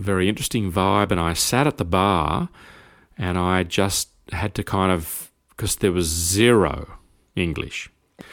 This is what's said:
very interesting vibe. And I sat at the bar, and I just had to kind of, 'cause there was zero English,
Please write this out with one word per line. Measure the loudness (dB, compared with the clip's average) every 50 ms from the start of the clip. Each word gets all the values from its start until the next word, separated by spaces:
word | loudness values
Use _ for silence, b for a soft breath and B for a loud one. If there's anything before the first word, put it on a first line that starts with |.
very | -2 0 0 2 2 2
interesting | 0 0 -4 -4 -2 -2 -2 0 0
vibe. | 2 2 2 4 2 2 2
And | 2 0
I | 0 0 0
sat | 0 -2 0 2 2 2
at | 0 0
the | -2 -4
bar, | 0 2 2 2 2 2 2 0 0 0 -2 -4 -6 B B B B B B B B B B B B B -8
and | -4 -4 -2
I | 0 0 2 2 0 0
just | -2 0 0 0 0 0 -4 -6 -6 _ _ _ -10 -8
had | -6 -6 -6 -4
to | -6 -6
kind | -2 0 0 2 2 2
of, | 0 -2 -6 -10 -12 -12 -14 _ _ _ _ _ -6
'cause | -4 -4 -4
there | 0 0 0 2
was | 2 0
zero | 0 -2 -2 -2 -2 2 4 6 6 6 6 4 2 0 -4 -10 -12 -16 -20 _ _ _ _ _ _ -6
English, | -4 -4 -2 -2 -4 -6 -8 -10 -12 -12 -14 _ _ _ _ _ B B B